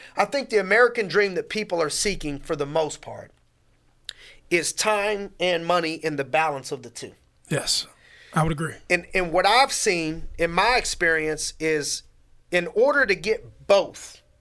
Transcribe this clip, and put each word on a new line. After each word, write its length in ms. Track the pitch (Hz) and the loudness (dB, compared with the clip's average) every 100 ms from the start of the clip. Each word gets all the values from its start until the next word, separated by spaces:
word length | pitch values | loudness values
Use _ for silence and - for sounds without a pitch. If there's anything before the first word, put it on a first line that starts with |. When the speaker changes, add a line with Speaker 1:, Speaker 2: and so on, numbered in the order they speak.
| - - | -8 -2
Speaker 1:
I 80 | |
think 240 | 202 285 247 | -2 -2 0
the 80 | 214 | 0
American 480 | 190 214 240 240 196 | 4 6 6 2 0
dream 280 | 170 202 | 0 0
that 140 | 175 151 | -2 -6
people 300 | 214 208 170 | -6 -4 -2
are 80 | 151 | -2
seeking 480 | - 214 180 151 143 | 0 -2 -2 -6 -6
for 160 | - 156 | -6 -4
the 100 | 139 | -2
most 360 | 156 156 - | 0 -2 -4
part 280 | - - - _ _ _ _ _ _ _ - - - - _ | -14 -16 -16 _ _ _ _ _ _ _ -18 -18 -20 -20 _
is 240 | 175 151 | -2 -2
time 600 | - 214 208 202 202 196 - | -2 0 0 0 -4 -6 -4
and 260 | 180 170 | -2 0
money 300 | 165 175 160 | 2 0 0
in 220 | 160 156 143 | -4 -4 -4
the 80 | |
balance 480 | 131 156 160 139 127 | 0 0 0 -2 -8
of 100 | 135 | -10
the 80 | 120 | -10
two. 220 | - 117 - _ _ - | -14 -16 -18 _ _ -4
Speaker 2:
Yes, 380 | 156 - - - - - - - | -4 -2 -4 -4 -14 -20 -20 -6
I 80 | 170 | -2
would 80 | 160 | 0
agree. 220 | 151 160 - - | -2 -6 -8 -2
Speaker 1:
And, 180 | 180 175 | -2 0
and 180 | 190 175 | -2 2
what 140 | 165 196 | 2 4
I've 260 | 233 277 | 6 4
seen 560 | - 226 175 160 160 - - | 2 0 0 -2 -6 -8 -4
in 120 | 165 | 0
my 260 | 175 214 247 | 2 2 2
experience 760 | - - 170 160 156 156 - - | 0 0 2 2 0 -4 -6 -4
is 420 | 156 156 139 - - _ _ - _ | -2 -2 -2 -6 -10 _ _ -20 _
in 160 | 180 170 | -2 0
order 320 | 202 262 285 254 | 2 4 4 2
to 80 | |
get 540 | 185 180 214 - - - | 0 0 -4 -6 -12 4
both, 540 | 202 165 - - - _ _ | 4 4 -6 -18 -20 _ _